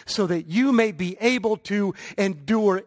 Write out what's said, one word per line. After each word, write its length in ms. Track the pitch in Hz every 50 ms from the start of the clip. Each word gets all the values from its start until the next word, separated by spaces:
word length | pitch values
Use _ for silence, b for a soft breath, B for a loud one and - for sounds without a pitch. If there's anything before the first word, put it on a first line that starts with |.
| B
so 220 | B - - 202
that 220 | 170 180 170 165 160
you 240 | 160 220 262 277 262
may 180 | 226 226 220
be 260 | 190 147 185 175 185 -
able 360 | 214 240 254 247 190 226 214 -
to 360 | - - 202 208 202 196 - B B B B B
endure 640 | 202 196 185 147 139 139 220 220 214 202 185 190 190